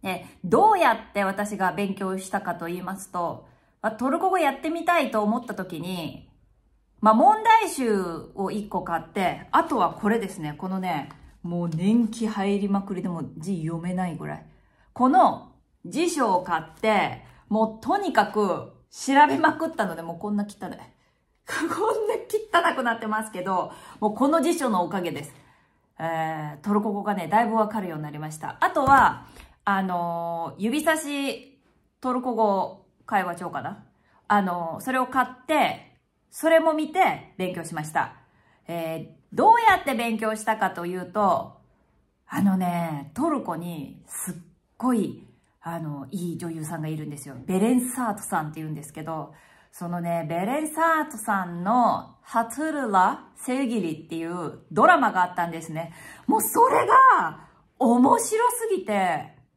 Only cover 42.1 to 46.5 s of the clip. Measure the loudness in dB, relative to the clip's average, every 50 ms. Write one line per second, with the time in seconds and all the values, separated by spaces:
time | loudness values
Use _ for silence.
42.1 | _ _ _ _ -2 2 4 4 4 4 2 0 0 -2 -2 -2 -4 -6 -10 -10
43.1 | -6 -2 -2 0 0 -2 -2 -4 -6 -6 -6 -8 -8 -10 -10 -12 -14 -20 -20 -16
44.1 | -12 -10 -8 -8 -10 -12 -14 _ _ _ _ _ _ _ -2 0 2 2 0 -2
45.1 | -6 -12 -18 -20 _ _ _ _ _ _ -12 -10 -8 -8 -8 -8 -8 -10 -10 -10
46.1 | -10 -8 -6 -6 -8 -8 -8 -8